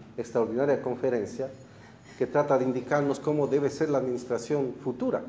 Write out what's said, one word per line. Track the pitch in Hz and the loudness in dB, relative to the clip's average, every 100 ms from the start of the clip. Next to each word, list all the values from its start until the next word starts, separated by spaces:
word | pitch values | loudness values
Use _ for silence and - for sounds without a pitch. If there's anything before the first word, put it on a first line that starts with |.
| - - | -14 -10
extraordinaria | 113 120 107 120 143 127 | -2 0 2 2 2 2
conferencia | 127 120 131 120 98 120 135 - - - - - - - | 0 -2 0 0 -2 -6 -8 -8 -18 -20 -20 -20 -12 -4
que | 123 | 0
trata | 147 143 135 | 2 4 4
de | 131 | 4
indicarnos | 127 123 147 143 131 | -2 0 2 2 0
cómo | 151 151 135 | 0 2 2
debe | 139 139 | 2 2
ser | - 151 | 0 0
la | 139 | 2
administración | 127 123 123 117 - 147 127 - | 0 -4 -2 -4 0 0 0 -4
futura, | 127 - 254 - | -6 -2 -2 -2